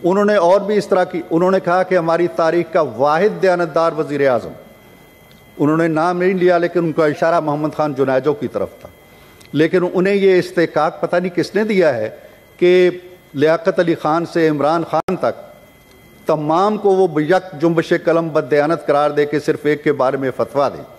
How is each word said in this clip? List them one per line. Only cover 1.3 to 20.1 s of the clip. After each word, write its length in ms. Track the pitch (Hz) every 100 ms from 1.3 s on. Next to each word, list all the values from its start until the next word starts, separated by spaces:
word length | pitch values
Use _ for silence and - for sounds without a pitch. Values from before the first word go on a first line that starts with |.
| 165 185 190
कहा 220 | 180 180
कि 120 | 185
हमारी 340 | 185 165 165 175 175
तारीख़ 320 | 165 170 -
का 140 | 185
वाहिद 500 | 147 110 143 156 208
दयानतदार 640 | 175 185 175 170 156 165
वज़ीर 340 | 156 147 147 139
आज़म, 220 | 123 87 - - - - - - - - - - -
उन्होंने 300 | 147 160 170
नाम 280 | 156 170 180
नहीं 180 | 180
लिया 240 | 190 180 175
लेकिन 260 | 170 180
उनका 220 | 170 151 156
इशारा 340 | 143 165 170
मोहम्मद 340 | 156 147 151
खान 200 | 147 151
जुनैजो 380 | 135 135 131 139
की 140 | 147 123
तरफ 280 | 104 95 -
था, 60 | - - - - - - -
लेकिन 280 | 139 160 185
उन्हें 320 | 180 190 185
ये 240 | 202 190 185
इस्तेकाक 600 | 180 180 160 160 156 -
पता 160 | 165 175
नहीं 120 | 180
किसने 340 | 175 160 190
दिया 260 | 214 196 160
है 180 | 123 110 - - - - -
कि 420 | 180 180 180 175 - - _ 143
लियाकत 440 | 151 165 190 190
अली 140 | 175
खान 300 | 156 156 160
से 220 | 170 170 160
इमरान 380 | 151 143 170
खान 320 | 160 160 - 185
तक 280 | 123 - - - - - - - - - -
तमाम 480 | 156 151 160 202 208
को 160 | 208
वो 260 | 190 185 151
यक 300 | 151 185 185
जुम्बश 380 | 143 165 165 - 170 170
कलम 240 | 165 170
बददयानत 540 | 151 143 147 143 165 -
करार 260 | 143 147
दे 140 | 143 147
के 140 | 151
सिर्फ 260 | 151 151 147
एक 160 | 147
के 100 | 156
बारे 260 | 135 127